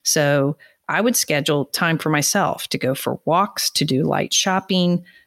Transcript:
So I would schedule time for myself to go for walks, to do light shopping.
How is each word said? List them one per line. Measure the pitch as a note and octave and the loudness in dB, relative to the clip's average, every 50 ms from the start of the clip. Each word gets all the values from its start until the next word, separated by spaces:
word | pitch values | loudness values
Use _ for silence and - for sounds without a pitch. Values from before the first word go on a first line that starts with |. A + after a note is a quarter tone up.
| - | -4
So | - - D#3+ D3 C#3+ C#3+ C#3+ C#3 C#3+ D3 _ - - _ _ _ - | -2 0 2 2 2 2 2 2 0 -2 _ -10 -20 _ _ _ -4
I | D3 F3+ | -2 0
would | G#3 B3+ A#3+ | 2 2 2
schedule | - - - D3+ C#3+ C#3+ - D3 C#3+ C3+ | 0 -2 -2 -2 -2 0 0 0 0 0
time | - - - F#3 E3 D#3+ D3 | -2 -2 -2 0 0 0 0
for | - D#3 | 0 0
myself | D#3 D3 C#3+ - - G3+ E3+ - - - - - | 0 2 2 2 2 2 0 0 -2 -4 -6 -8
to | - D3 | -6 -4
go | - B2+ C#3 | -2 -2 -2
for | - - A#2+ - - - | -2 -4 -6 -6 -4 -2
walks, | - D#3+ F3+ G3+ G#3 - - - - | 0 2 2 2 0 -2 -4 -4 -4
to | - - D3 | -2 -2 0
do | D#3 C3+ C3 E3 | 0 0 0 0
light | D#3 - - - - - | 0 0 0 -2 -2 -2
shopping. | - - G3 F#3 F#3+ F#3 - F#3+ F#3 F3+ F3 F3 F3 F3 - - - _ | -2 0 0 0 -2 -2 0 0 2 2 2 2 0 -2 -8 -20 -20 _